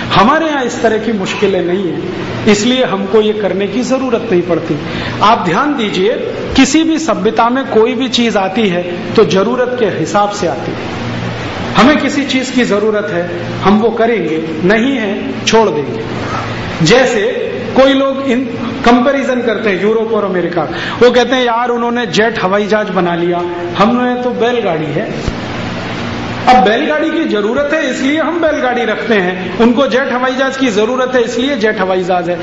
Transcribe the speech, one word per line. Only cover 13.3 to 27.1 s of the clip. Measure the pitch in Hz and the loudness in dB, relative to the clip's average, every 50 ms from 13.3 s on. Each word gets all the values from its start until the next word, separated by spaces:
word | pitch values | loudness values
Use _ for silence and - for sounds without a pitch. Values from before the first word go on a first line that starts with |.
| 175 175 - - - - | -4 -6 -6 -6 -6 0
हम | - 196 202 214 | 2 4 4 4
वो | 226 233 | 4 2
करेंगे, | 220 - 226 233 240 202 170 156 160 160 160 160 156 156 175 180 | 2 2 2 2 2 0 0 -2 -2 -2 -2 -4 -4 0 2 2
नहीं | 214 226 226 277 277 247 | 2 2 2 0 0 -2
है | 220 196 202 - - - - - - | -2 -4 -4 -4 -4 -6 -6 -6 -2
छोड़ | - 220 226 220 202 | 2 4 4 4 4
देंगे। | 156 147 139 123 117 113 113 117 120 - - - - - - - - - - - - - 165 | 2 -2 -4 -4 -4 -6 -6 -6 -6 -6 -6 -6 -6 -6 -6 -6 -6 -8 -8 -6 -4 0 2
जैसे | 156 214 262 262 233 240 214 196 240 - - - - - - - - - | 4 4 4 4 4 2 0 0 0 -2 -2 -4 -4 -4 -6 -6 0 2
कोई | 254 262 277 269 | 4 4 6 4
लोग | 269 277 277 269 269 | 4 2 0 0 -2
इन | 277 277 226 247 269 226 - - - - - - - | -2 -2 0 0 -2 -4 -6 -6 -6 -6 -6 0 2
कंपैरिजन | 233 247 254 247 285 269 277 254 233 254 247 | 4 4 4 4 2 2 0 0 0 -2 0
करते | 233 226 214 196 220 214 | 0 -2 -2 0 0 0
हैं | 190 175 190 | 0 0 2
यूरोप | 208 226 226 220 226 226 | 2 2 0 0 0 0
और | 208 202 | 0 0
अमेरिका, | 190 185 180 170 170 - 170 151 127 - - - - - - | 0 0 0 -2 -2 -2 -2 -2 -2 -4 -6 -6 -6 0 4
वो | 233 247 | 4 6
कहते | 240 247 240 240 262 | 6 4 2 2 2
हैं, | 254 254 | 0 2
"यार | 240 226 233 247 240 | 2 0 0 0 0
उन्होंने | 240 240 240 233 233 240 247 | 0 -2 -2 -2 -2 -2 -2
जेट | 196 147 175 220 233 226 - 165 | -2 0 0 0 0 0 0 -2
हवाई | 185 196 208 214 196 | 0 0 0 0 0
जहाज | 208 214 214 190 | 0 0 0 0
बना | 180 185 180 175 175 | 0 0 0 0 0
लिया, | 170 175 175 175 175 175 - - - 175 175 - - | 0 0 0 0 -2 -2 -4 -6 -6 -6 -4 0 2
हमने | 196 226 240 247 247 247 247 247 247 | 2 2 2 2 0 0 0 -2 -2
तो | 247 | -2
बैलगाड़ी | 233 196 220 240 233 240 214 196 165 156 156 | -2 0 0 0 0 0 0 0 -2 -2 -2
है।" | 151 143 170 220 254 - - - - - - - - - - - - - - - - - - - - - - - - - - - - | -2 -2 -4 -4 -4 -6 -6 -6 -6 -6 -6 -6 -8 -8 -8 -6 -6 -6 -8 -8 -8 -8 -8 -6 -6 -6 -6 -8 -8 -8 -2 2 4
अब | - - 202 | 4 6 6
बैलगाड़ी | 202 220 247 302 302 302 302 311 | 4 2 2 0 0 0 0 0
की | 320 | 0